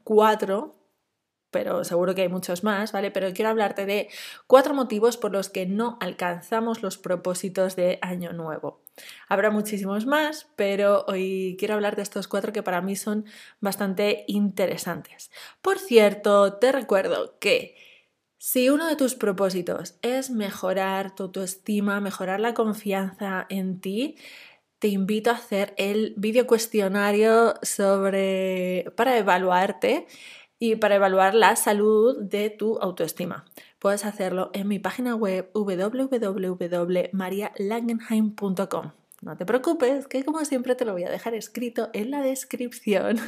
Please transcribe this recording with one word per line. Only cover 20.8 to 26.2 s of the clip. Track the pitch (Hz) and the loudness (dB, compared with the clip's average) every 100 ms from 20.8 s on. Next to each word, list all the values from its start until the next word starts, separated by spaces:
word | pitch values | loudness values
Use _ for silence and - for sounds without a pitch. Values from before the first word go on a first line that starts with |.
| 190 190 196 | 0 -2 -4
tu | - | -8
autoestima, | 185 190 190 - - 208 202 202 | -8 -6 -8 -8 -4 0 0 0
mejorar | 202 - 185 196 | -4 -6 -4 -2
la | 226 233 | -2 0
confianza | 220 208 202 190 190 - 196 185 - | -2 -2 -4 -2 -4 -6 -6 -6 -6
en | 196 185 185 | -4 -4 -6
ti, | 190 202 302 - - - - _ _ _ | -6 -4 -6 -8 -20 -20 -20 _ _ _
te | 214 | -2
invito | 196 190 214 226 | 0 0 0 0
a | 233 | 0
hacer | - 196 202 - | -2 -4 -2 -2
el | 196 208 220 | -2 0 -2
video | - | -2